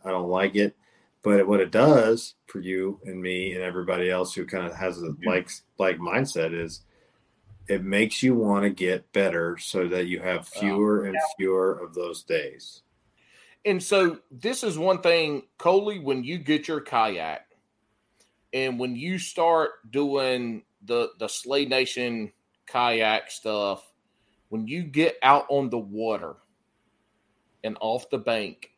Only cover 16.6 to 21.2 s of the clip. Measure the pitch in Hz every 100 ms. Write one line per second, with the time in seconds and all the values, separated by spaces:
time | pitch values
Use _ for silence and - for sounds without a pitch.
16.6 | 147 151 - 123 110 90 80 76 _ _
17.6 | _ _ _ _ _ _ _ _ _ 131
18.6 | 131 120 127 120 165 185 - - 165 165
19.6 | 151 - 113 131 143 139 131 127 120 110
20.6 | _ _ 101 120 117 -